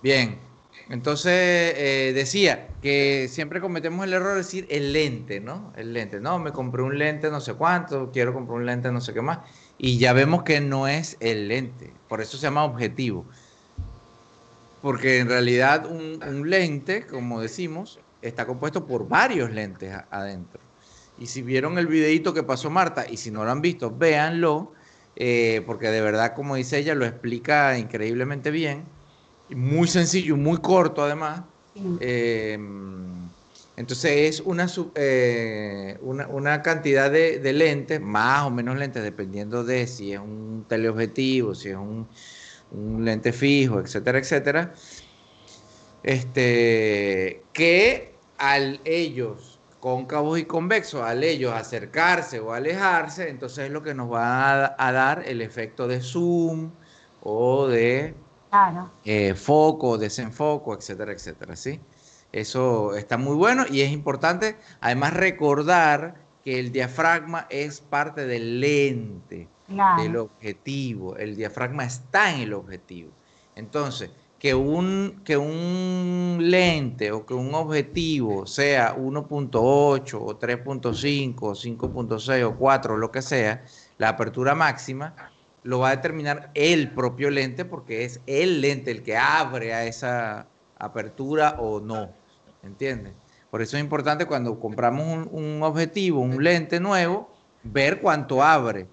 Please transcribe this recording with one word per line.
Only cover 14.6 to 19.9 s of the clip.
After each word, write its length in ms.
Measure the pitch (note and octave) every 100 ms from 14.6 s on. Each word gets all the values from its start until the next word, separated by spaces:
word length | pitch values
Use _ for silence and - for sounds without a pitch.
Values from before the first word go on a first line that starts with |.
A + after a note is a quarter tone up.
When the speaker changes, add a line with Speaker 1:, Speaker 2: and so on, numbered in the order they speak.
| _ _
Speaker 1:
Porque 380 | C#3+ B2 C3 B2+
en 100 | A#2+
realidad 580 | B2 B2 B2 C3 D3+ D#3
un, 360 | E3 D#3 D#3+
un 280 | D3 C#3 D3+
lente, 560 | F#3+ F3 C#3+ C3 G3 -
como 340 | C3 A#2+ A#2
decimos, 600 | A2+ - F3 D#3 G#3 - _ _
está 260 | A#2 A#2+ A#2
compuesto 400 | B2+ D3 E3 D3
por 220 | B2 G2+
varios 420 | D#3+ B3 F#3+ A#2+
lentes 420 | G#2+ G#2 F#2 F#2+